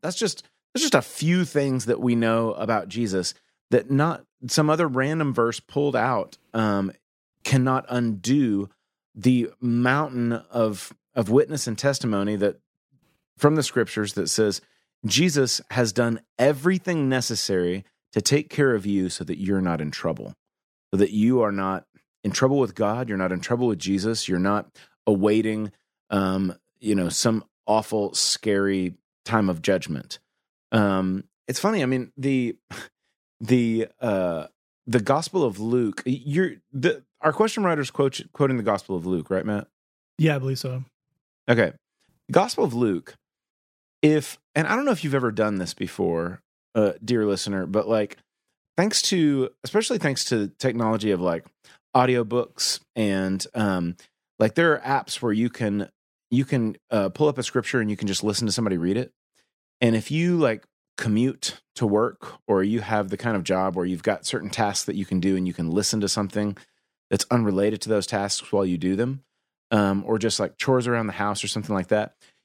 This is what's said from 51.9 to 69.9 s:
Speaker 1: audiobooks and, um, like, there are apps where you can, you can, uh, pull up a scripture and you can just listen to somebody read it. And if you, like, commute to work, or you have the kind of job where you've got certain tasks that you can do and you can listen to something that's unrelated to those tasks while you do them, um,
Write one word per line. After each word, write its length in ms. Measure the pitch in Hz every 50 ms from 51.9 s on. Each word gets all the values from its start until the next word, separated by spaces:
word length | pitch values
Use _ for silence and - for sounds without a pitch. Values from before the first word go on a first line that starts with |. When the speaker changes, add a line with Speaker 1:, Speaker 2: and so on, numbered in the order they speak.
| -
Speaker 1:
audiobooks 840 | 127 127 127 127 120 113 104 120 123 - - _ - - - - - _ _ -
and, 480 | 117 110 101 98 95 95 95 95 95 - - -
um, 420 | 113 107 101 95 90 87 85 87 _ - _ _ _ _ _ _ -
like, 160 | 110 113 -
there 180 | 165 170 165 147
are 80 | -
apps 400 | - 135 139 127 - - - -
where 120 | 123 113 104
you 180 | 110 120 117
can, 400 | - - 117 104 101 101 98 - _ _ _ _ _ _ _ -
you 140 | 120 127 135
can, 320 | - 147 127 113 110 - - _ -
uh, 180 | 117 104 98 92
pull 180 | - - 151 147
up 100 | 135 131
a 40 | 117
scripture 380 | - - 127 - - - 123
and 100 | 110 107
you 60 | 104
can 120 | - 107 98
just 160 | 95 - -
listen 220 | 107 101 - 117
to 60 | 104 -
somebody 260 | 123 113 104 92 85
read 180 | 82 90 101
it. 160 | 117 127 - _ _ _ _ _ _ _ _ _ _ _ _ _ - 123
And 120 | 117 113
if 160 | 110 - -
you, 280 | 147 160 170 175 175 165
like, 260 | 147 120 110 101 _ _ _ _ _ _ -
commute 640 | - - 113 104 110 123 135 - - - - - - _ _ -
to 120 | - 120
work, 520 | 104 101 107 117 - - _ - - - - _
or 160 | - 101 95 95
you 180 | 104 113 117
have 280 | 101 104 110 107 101 95
the 60 | 98
kind 200 | - - 117 110
of 60 | 95 82
job 320 | - 95 92 92 95 85
where 100 | 92 87
you've 180 | 90 92 82 -
got 220 | 107 98 - -
certain 240 | - - 104 85 98
tasks 360 | - 117 110 101 101 - -
that 100 | - 76
you 100 | 101 95
can 160 | - 95 92
do 160 | 85 98 95
and 100 | 92 92
you 60 | 90 85
can 180 | - 85 82
listen 300 | 82 104 98 - - 107
to 80 | 101 95
something 480 | - 110 101 92 - 107 104 104 95 - - _ _ _ _ _ _ _ _ -
that's 160 | 98 98 - -
unrelated 500 | 123 120 113 104 95 95 101 107 107 101 -
to 60 | 110
those 180 | 110 101 92
tasks 460 | - - 98 101 101 - - - - -
while 120 | 98 98
you 140 | 92 90 82
do 160 | 87 92 98
them, 300 | 98 120 127 135 135 _ _ _ _ _ _ _ _ _ - 117
um, 320 | 107 101 98